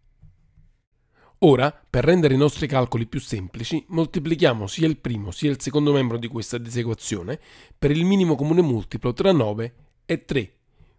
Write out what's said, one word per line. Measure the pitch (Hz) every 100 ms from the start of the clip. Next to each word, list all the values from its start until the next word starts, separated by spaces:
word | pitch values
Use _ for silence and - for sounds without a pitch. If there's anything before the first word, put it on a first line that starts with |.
| _ _ - _ _ _ _ _ _ _ _ _ _ _
Ora, | 175 127 139
per | - _ 123
rendere | 123 180 151 131
i |
nostri | 147 - 147
calcoli | 135 123 117 117
più | 143
semplici, | - 110 90 - 117 160 -
moltiplichiamo | 165 165 185 151 160 151 113 98
sia | - 160
il | 151
primo | - 117 98
sia | - 151
il | 131
secondo | - 143 147
membro | 143 123 117
di | 117
questa | 113 107 120
disequazione | 117 120 117 110 - 104 87 147 - - - -
per | 143
il | 151 175
minimo | 196 180 139
comune | 147 165
multiplo | 165 117 - - 123
tra | 123 196
nove | 180 107 104 117 - _ _ _
e | 165 -
tre, | 139 101 _ _ _ -